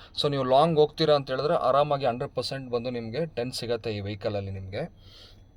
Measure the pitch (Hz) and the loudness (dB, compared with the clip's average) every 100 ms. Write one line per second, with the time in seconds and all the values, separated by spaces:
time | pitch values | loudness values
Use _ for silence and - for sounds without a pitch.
0 | - - 147 139 127 131 170 151 151 - | -14 -4 -2 0 4 6 6 6 4 4
1 | 156 147 135 131 147 170 123 135 147 143 | 2 2 2 -2 0 2 4 4 2 2
2 | 131 120 139 - 123 135 131 120 123 120 | 0 -2 -4 -6 -6 -6 -4 -4 -4 -6
3 | 113 123 165 120 123 - 113 117 113 104 | -6 -6 -6 -4 -6 -6 -4 -4 -4 -6
4 | 101 104 110 104 98 95 95 107 170 - | -6 -6 -4 -4 -6 -10 -8 -8 -10 -12
5 | - - - - - | -20 -20 -20 -20 -20